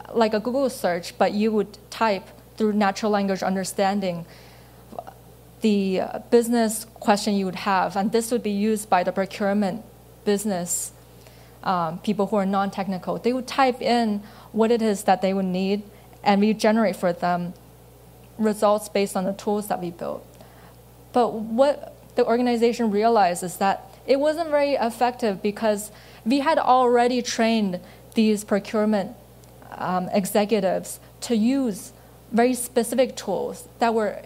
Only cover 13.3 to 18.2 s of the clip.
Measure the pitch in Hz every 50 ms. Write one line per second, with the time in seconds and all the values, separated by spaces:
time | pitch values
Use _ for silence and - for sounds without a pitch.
13.3 | 254 262 247 - - - 269 254 240 254 - - 233 240 233 220 208 202 208 -
14.3 | - - - - - 214 226 220 240 220 220 220 202 190 - - 190 185 196 190
15.3 | 190 196 190 185 180 185 190 190 202 208 208 - - - - - - - - -
16.3 | 202 196 202 220 214 220 - 214 214 233 220 190 180 - - 180 175 175 - 180
17.3 | 175 175 175 175 180 - - - - - - - - - - - - -